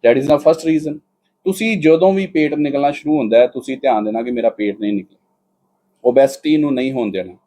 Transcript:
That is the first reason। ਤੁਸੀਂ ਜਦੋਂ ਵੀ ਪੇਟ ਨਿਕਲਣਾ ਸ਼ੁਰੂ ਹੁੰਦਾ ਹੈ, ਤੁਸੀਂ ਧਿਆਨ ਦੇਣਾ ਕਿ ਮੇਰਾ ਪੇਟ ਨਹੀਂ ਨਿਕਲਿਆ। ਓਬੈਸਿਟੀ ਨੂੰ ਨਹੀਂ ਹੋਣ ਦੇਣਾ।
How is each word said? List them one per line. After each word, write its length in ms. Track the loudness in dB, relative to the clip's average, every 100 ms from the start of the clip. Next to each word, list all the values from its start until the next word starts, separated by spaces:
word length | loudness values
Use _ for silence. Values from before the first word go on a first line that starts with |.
| 2
That 140 | 2
is 100 | 2
the 80 | 2
first 200 | 2 0 0
reason। 260 | -2 -2 -10 _ _ _ _
ਤੁਸੀਂ 320 | -6 -4 -2 0
ਜਦੋਂ 360 | 2 4 4
ਵੀ 140 | 2 -2
ਪੇਟ 280 | -2 -2
ਨਿਕਲਣਾ 360 | -2 -2 0 -2
ਸ਼ੁਰੂ 280 | -2 -2 -2
ਹੁੰਦਾ 200 | 2 4
ਹੈ, 80 | 2
ਤੁਸੀਂ 300 | 0 -10 -4
ਧਿਆਨ 280 | -2 -2
ਦੇਣਾ 180 | -2 -6
ਕਿ 80 | -4
ਮੇਰਾ 200 | -2 -2
ਪੇਟ 300 | -2 -6 -4
ਨਹੀਂ 120 | -4
ਨਿਕਲਿਆ। 260 | -4 -8 _ _ _ _ _ _ _ _ _
ਓਬੈਸਿਟੀ 520 | 2 4 2 0 0 0
ਨੂੰ 180 | 0
ਨਹੀਂ 180 | -2 -4
ਹੋਣ 180 | -4 -4
ਦੇਣਾ। 260 | -6 -10 -16